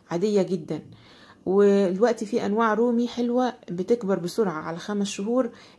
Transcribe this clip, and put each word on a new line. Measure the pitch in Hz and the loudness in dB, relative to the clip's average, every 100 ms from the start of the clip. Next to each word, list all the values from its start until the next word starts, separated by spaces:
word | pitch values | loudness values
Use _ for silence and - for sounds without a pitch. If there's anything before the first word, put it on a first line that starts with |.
| - | -6
عاديه | 170 214 202 | -2 2 2
جدًا. | 170 180 156 151 - - - - - - 180 | 2 -2 -6 -10 -10 -20 -20 -20 -20 -10 0
ودلوقتي | 196 202 202 185 185 233 233 202 | 4 6 6 2 2 2 0 -2
في | 233 202 | -2 0
انواع | 214 226 | 0 2
رومي | 214 240 233 240 | 2 2 2 -2
حلوه | 240 240 240 254 - - | -2 -2 0 -2 -4 -10
بتكبر | 175 185 233 190 190 | -6 0 0 0 -2
بسرعه | 170 - 196 156 | -2 -2 -2 -2
على | 165 165 | -8 -8
خمس | - 202 202 | -6 -4 -4
شهور، | - 202 254 233 - - | -4 -2 -2 -2 -6 -20